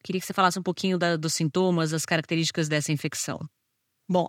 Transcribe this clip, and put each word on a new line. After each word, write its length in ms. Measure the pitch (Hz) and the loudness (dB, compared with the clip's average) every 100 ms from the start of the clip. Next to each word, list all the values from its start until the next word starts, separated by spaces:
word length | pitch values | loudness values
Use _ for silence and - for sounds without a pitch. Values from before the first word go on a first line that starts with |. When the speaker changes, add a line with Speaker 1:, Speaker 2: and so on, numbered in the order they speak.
Speaker 1:
Queria 160 | - 185 | -8 -6
que 60 | - | -4
você 80 | |
falasse 240 | 190 185 190 | 2 2 2
um 60 | |
pouquinho 340 | 185 170 190 180 | -2 -2 0 2
da, 180 | 170 165 | 2 0
dos 200 | 156 - | 0 0
sintomas, 560 | 160 185 185 175 160 | 0 2 4 4 2
das 140 | 160 - | 0 0
características 600 | 165 - 165 160 - 151 | -2 0 0 0 0 0
dessa 240 | 151 147 | 0 0
infecção. 460 | 151 147 - - - 156 _ _ _ _ _ - | -2 -2 -4 -6 -8 -10 _ _ _ _ _ -2
Speaker 2:
Bom, 160 | 180 | 0